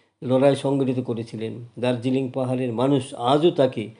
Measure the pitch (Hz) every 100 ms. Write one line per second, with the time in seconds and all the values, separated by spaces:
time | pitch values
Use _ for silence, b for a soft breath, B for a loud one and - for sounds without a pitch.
0 | b _ 127 131 139 135 135 139 131 127
1 | 123 113 113 110 110 98 120 - 123 120
2 | 127 131 131 131 127 127 131 113 135 143
3 | - - 120 147 170 170 131 120 104 b